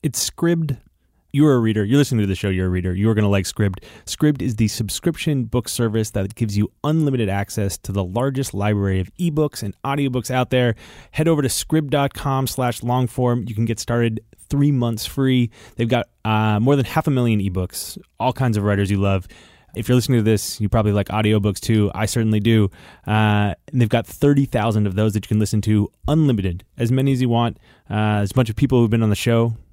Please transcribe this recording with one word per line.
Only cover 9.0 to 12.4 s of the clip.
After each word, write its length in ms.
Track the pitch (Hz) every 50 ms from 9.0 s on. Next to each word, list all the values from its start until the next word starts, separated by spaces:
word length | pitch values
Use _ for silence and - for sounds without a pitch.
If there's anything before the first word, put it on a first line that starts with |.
| 90 - _
ebooks 500 | - 180 170 147 151 151 147 - - -
and 100 | 101 - _ -
audiobooks 440 | 139 139 151 139 135 123 127 110 -
out 200 | 127 127 127 -
there. 260 | 131 127 123 120 113 - - - - - - _
Head 180 | - - 156 165
over 120 | 165 147
to 60 | 139
scribd 420 | 123 - - - - 156 160 151 135
dot 240 | 147 143 139 139 -
com 340 | - - 139 135 131